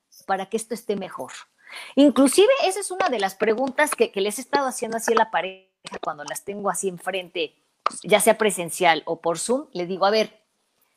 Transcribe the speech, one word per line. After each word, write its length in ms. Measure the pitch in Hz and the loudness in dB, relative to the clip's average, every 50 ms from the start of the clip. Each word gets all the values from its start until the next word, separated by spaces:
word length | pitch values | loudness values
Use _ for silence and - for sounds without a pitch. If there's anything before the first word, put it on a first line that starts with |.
| _ _ _ _ _ | _ _ _ _ _
para 200 | - 190 185 190 | -6 -6 -6 -4
que 100 | - - | -6 -8
esto 180 | 214 220 - 233 | -8 -8 -8 -12
esté 220 | 208 - - 202 | -10 -6 -6 -6
mejor?" 340 | 208 185 165 - - 127 - - - - _ _ _ _ - - - - - - | -6 -6 -10 -12 -12 -14 -14 -14 -18 -20 _ _ _ _ -20 -20 -18 -18 -4 4
Inclusive, 560 | 262 285 294 226 254 277 262 - - 403 480 539 554 - | 6 6 6 6 6 4 4 6 6 6 6 6 4 2
esa 160 | 381 370 415 | 0 0 -2
es 100 | 381 - | -6 -8
una 180 | 370 381 381 349 | -4 -4 -2 -2
de 120 | 247 214 | 0 -2
las 160 | 202 190 - | -4 -4 -2
preguntas 580 | - 208 220 214 226 262 269 254 - 302 294 - | -2 0 0 0 0 -2 -4 0 0 -2 -2 2
que, 160 | - 226 - | 0 0 0
que 100 | - 202 | 0 -2
les 180 | 196 208 202 - | -4 -4 -4 -8
he 20 | 254 | -8
estado 240 | - - 277 269 | -4 -2 -2 -2
haciendo 300 | 254 226 - 240 220 226 | -2 -4 -6 -8 -6 -6
así 160 | 226 - 240 226 | -4 -2 0 2
a 40 | |
la 140 | 233 220 202 | 2 2 2
pareja 380 | - 165 170 190 190 190 190 _ _ _ _ - - - - | 0 -4 -4 -4 -10 -14 _ _ _ _ _ -18 -14 -10 -8
cuando 220 | 170 156 147 147 | -8 -8 -8 -10
las 200 | 156 156 - - | -12 -12 -10 -10
tengo 240 | - 202 208 202 196 | -10 -10 -4 -4 -4
así 180 | 170 - 196 190 | -4 -2 -4 -6
enfrente, 640 | 180 170 - 190 185 190 180 170 - 180 156 143 - _ _ _ _ _ _ - - - - | -6 -6 -8 -8 -6 -6 -8 -8 -6 -6 -6 -6 -8 _ _ _ _ _ _ -6 -6 -6 2
ya 160 | 180 208 202 | 4 4 6
sea 200 | 202 226 214 - | 8 6 4 4
presencial 640 | 220 208 185 - 170 160 - - 185 170 160 151 - | 2 0 0 -2 -6 -8 -4 2 4 4 4 4 0
o 140 | - 165 - | -4 -6 -4
por 180 | - 165 170 165 | -2 -4 -4 -2
Zoom, 280 | - - 240 277 311 - - | -2 -2 -2 -2 -4 -8 -8
le 140 | 180 175 | -8 -6
digo, 180 | 170 190 170 190 | -6 -2 0 2
"A 40 | 196 | 2
ver, 300 | 214 220 208 - - _ _ _ _ _ _ _ _ _ _ _ _ | 2 2 0 -2 -6 _ _ _ _ _ _ _ _ _ _ _ _